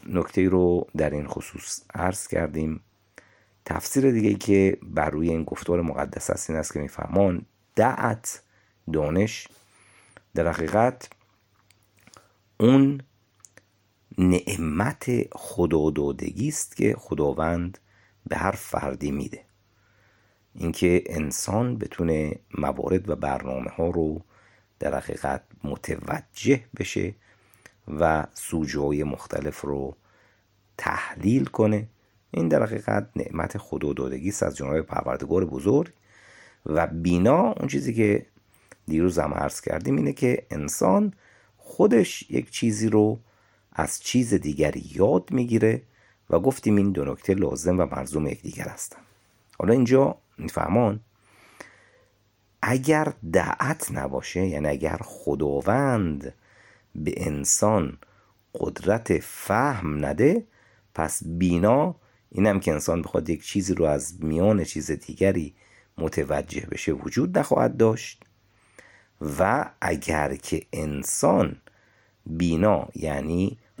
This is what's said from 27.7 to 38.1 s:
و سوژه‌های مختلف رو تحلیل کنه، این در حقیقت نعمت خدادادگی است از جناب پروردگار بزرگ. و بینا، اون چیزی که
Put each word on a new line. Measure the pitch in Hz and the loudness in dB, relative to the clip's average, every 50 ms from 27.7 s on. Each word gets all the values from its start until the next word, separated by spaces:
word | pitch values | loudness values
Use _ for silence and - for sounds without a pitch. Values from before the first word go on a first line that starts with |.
| _ _ _ - | _ _ _ -10
و | 76 76 82 80 78 78 - - _ | -2 2 2 4 4 2 0 -4 _
سوژه‌های | - - - 87 80 78 69 - 71 71 73 73 73 76 | -14 -8 -4 -4 -2 -2 -2 -2 -2 -2 0 0 -2 -2
مختلف | 73 65 - - - - 73 69 76 - - | -4 -6 -8 -10 -10 -8 -6 -6 -6 -8 -6
رو | - 71 71 69 67 67 - - _ _ _ _ _ _ _ _ _ _ _ _ _ _ _ - | -6 -6 -4 -4 -6 -8 -10 -14 _ _ _ _ _ _ _ _ _ _ _ _ _ _ _ -6
تحلیل | - - - - - - - - 85 101 117 135 - | -4 -4 -4 -4 -6 -8 -8 -2 2 2 4 2 2
کنه، | - - - 110 104 104 104 110 113 _ _ _ _ _ _ _ _ | 0 2 2 2 4 2 0 -2 -6 _ _ _ _ _ _ _ _
این | - 165 165 160 | -4 -2 0 2
در | 156 139 | 2 2
حقیقت | 113 110 110 101 - - 107 104 107 - - | 2 0 -2 -4 -2 -2 -2 -2 -2 -4 -6
نعمت | - - - - 80 85 95 - 107 | -8 -8 -6 -4 -4 -4 -4 -6 -10
خدادادگی | - - - 69 76 71 67 64 65 65 67 65 76 98 | -10 -8 -6 -4 -4 -4 -4 -4 -4 -6 -6 -6 -4 -6
است | 101 - | -2 0
از | - 82 69 | -2 -2 -2
جناب | 73 69 67 73 80 | -4 -4 -2 -2 -2
پروردگار | 78 - - - - - 65 67 69 69 85 95 95 | -2 -2 -4 -4 -4 -2 -4 -6 -2 0 0 0 0
بزرگ. | 78 67 65 76 101 127 147 170 - - _ _ _ _ - - - - - - - _ _ - | 0 -2 -2 2 2 2 2 2 -2 -8 _ _ _ _ -20 -20 -20 -20 -20 -20 -20 _ _ -6
و | - 78 80 82 | -2 0 0 0
بینا، | 78 80 82 82 90 87 87 92 117 147 175 220 233 | 0 -2 -2 0 2 4 4 6 6 6 6 4 2
اون | - - - 135 | 0 -2 -4 -4
چیزی | 139 143 131 131 113 | -4 -2 -2 -2 0
که | 113 110 101 | 2 2 4